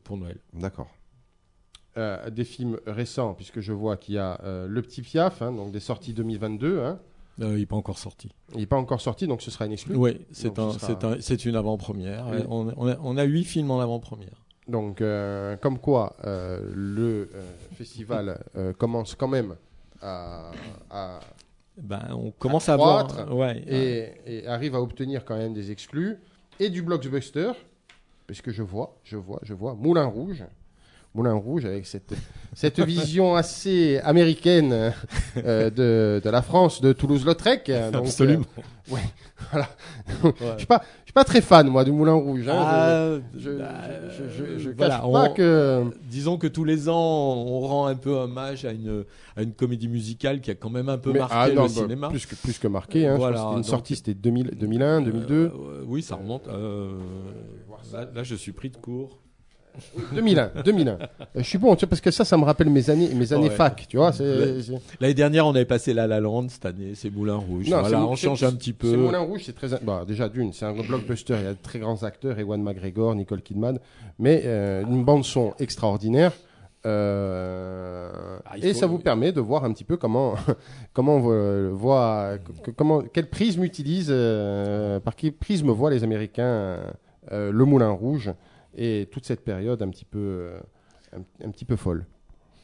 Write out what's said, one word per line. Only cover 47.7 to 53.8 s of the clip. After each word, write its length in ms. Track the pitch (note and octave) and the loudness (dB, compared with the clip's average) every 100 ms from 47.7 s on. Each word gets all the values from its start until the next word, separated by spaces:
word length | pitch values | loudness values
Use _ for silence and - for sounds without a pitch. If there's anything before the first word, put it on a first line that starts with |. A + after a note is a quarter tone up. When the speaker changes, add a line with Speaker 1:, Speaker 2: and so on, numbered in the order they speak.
| C#3 C#3 | 0 0
Speaker 1:
un 100 | C3 | -2
peu 140 | C3+ | -2
hommage 560 | C3+ B2 B2 C3+ C3+ C3 | -2 -2 -6 -8 -8 -8
à 60 | |
une, 340 | A2 A2 G#2 G2 - - - | -6 -6 -6 -6 -16 -16 -6
à 80 | |
une 100 | A2+ | -6
comédie 360 | G#2+ B2 A#2+ A#2 | -2 -2 0 -2
musicale 520 | A#2 A2 A2+ C#3 C#3 | -4 -4 -4 -4 -4
qui 80 | A#2+ | -6
a 60 | G2 | -8
quand 160 | A2 | -6
même 180 | B2 B2+ | -4 -2
un 80 | C3 | -2
peu 140 | C3+ | 0
Speaker 3:
Mais, 60 | C#3 | 0
Speaker 1:
marqué 160 | B2+ A#2 | 2 2
Speaker 3:
ah, 100 | B2+ | 4
Speaker 1:
le 60 | |
Speaker 3:
non, 80 | C#3 B2+ | 4 2
bah, 40 | |
Speaker 1:
cinéma. 400 | A2+ G#2 B2+ D3 | 2 -2 -2 -4
Speaker 3:
plus 160 | D3 - | -6 -8
que, 80 | |
plus 240 | A2 - A2+ | -8 -6 -2
que 100 | A2 | -2
marqué, 380 | F#2+ - D#3+ D3+ | -2 -2 2 4
hein. 80 | |
Je 40 | C3+ | 4
Speaker 1:
Voilà, 180 | B2+ A#2 | 2 0
Speaker 3:
crois 120 | A2 | -2
que 0 | |
c'était 80 | A2+ | -2
une 40 | |
Speaker 1:
donc, 80 | G#2+ | -2
Speaker 3:
sortie, 260 | B2 | -2